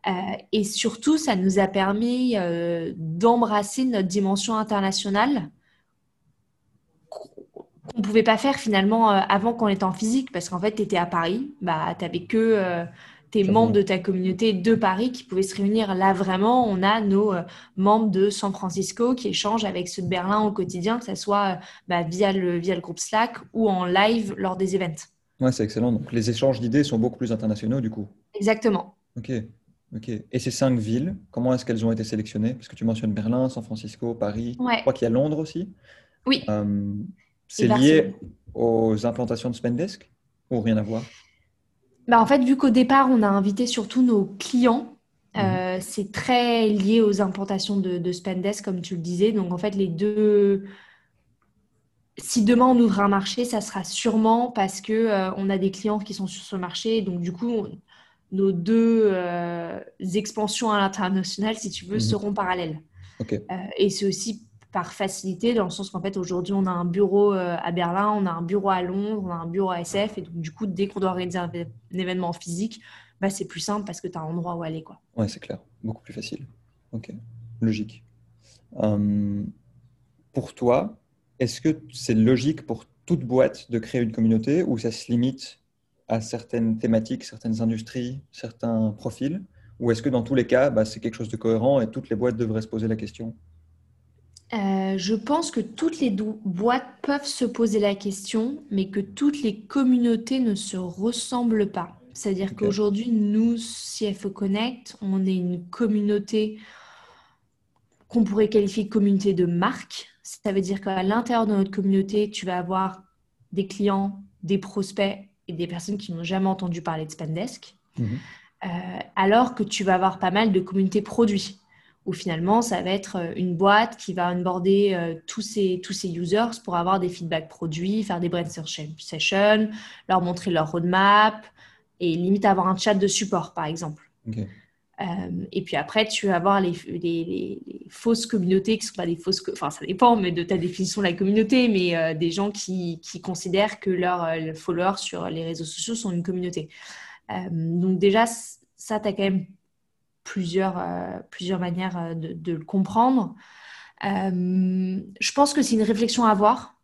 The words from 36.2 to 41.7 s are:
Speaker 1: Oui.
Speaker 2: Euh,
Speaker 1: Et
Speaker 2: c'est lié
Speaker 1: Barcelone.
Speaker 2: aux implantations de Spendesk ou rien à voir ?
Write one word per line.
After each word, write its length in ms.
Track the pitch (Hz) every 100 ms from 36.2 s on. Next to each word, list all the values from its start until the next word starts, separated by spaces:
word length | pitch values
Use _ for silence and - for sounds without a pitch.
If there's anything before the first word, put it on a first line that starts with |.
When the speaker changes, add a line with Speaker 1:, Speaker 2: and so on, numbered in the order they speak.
| -
Speaker 1:
Oui. 180 | 277 -
Speaker 2:
Euh, 440 | 104 104 101 101
Speaker 1:
Et 100 | 101 - - _ _ _
Speaker 2:
c'est 200 | - 123
lié 340 | 123 139 156
Speaker 1:
Barcelone. 120 | - - - - -
Speaker 2:
aux 520 | - 117 113 113 107 120
implantations 440 | 113 117 117 127
de 60 | 117
Spendesk 560 | 120 123 185 - _ _ _ _ _
ou 80 | 120
rien 160 | 113 107
à 40 |
voir ? 220 | 104 110 - - _ _ _ _ _